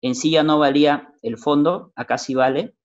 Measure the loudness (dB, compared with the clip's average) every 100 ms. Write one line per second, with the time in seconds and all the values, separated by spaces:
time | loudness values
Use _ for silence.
0 | -4 -2 0 2 2 2 2 4 2 0
1 | -4 _ -10 -6 -2 2 2 -2 -8 -14
2 | -6 -6 -4 0 0 0 -6 _